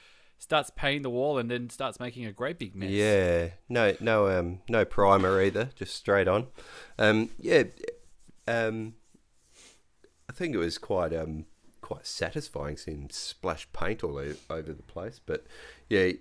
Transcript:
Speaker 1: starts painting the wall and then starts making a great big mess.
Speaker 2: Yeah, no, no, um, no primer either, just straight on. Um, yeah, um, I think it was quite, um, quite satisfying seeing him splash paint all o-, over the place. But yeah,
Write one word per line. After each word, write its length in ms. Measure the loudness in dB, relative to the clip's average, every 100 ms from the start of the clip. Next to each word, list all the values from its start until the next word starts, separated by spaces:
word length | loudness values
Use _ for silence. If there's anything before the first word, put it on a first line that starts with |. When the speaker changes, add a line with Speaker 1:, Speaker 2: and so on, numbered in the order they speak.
| -20 -20 _ _
Speaker 1:
starts 320 | -2 0 0
painting 280 | -2 0 0
the 80 | -2
wall 280 | 0 0 0
and 120 | 0
then 180 | -4 -6
starts 300 | -6 -8 -6
making 240 | -10 -10 -10
a 60 |
great 260 | -6 -6 -6
big 160 | -10
mess. 160 | -6 -2
Speaker 2:
Yeah, 580 | 2 4 4 4 2 0 -6 -4
no, 260 | 2 2 2
no, 280 | 2 4 4
um, 320 | 2 0 -6 -2
no 160 | 0
primer 560 | 2 4 6 6 6 4
either, 280 | 4 2 -4 -6
just 180 | -10
straight 320 | -4 2 4 4
on. 200 | 2 0 -12 -20 -20 -12 2
Um, 320 | 4 4 2 -4
yeah, 260 | 4 4 4 -4 -12 -12 -16 -20 -20 -12 -4
um, 460 | -2 -2 -4 -8 -12 _ _ _ _ _ -20 -20 _ _ _ _ _ -14
I 40 |
think 200 | -6 -2
it 40 | 0
was 200 | -2 -4
quite, 340 | -2 -2 0
um, 300 | -2 -4 -8 -12 _ _ -18
quite 260 | -12 -12 -10
satisfying 680 | -6 -6 -6 -8 -8 -8 -8
seeing 260 | -10 -12
him 80 | -12
splash 580 | -12 -12 -6 -6 -6 -6
paint 300 | -4 -2 -2
all 160 | -6 -6
o-, 160 | -8 -10 -10
over 220 | -10 -10
the 100 | -14
place. 380 | -14 -14 -12 -12
But 220 | -8 -8 -10 -20 -20 -16 0
yeah, 240 | 2 2 0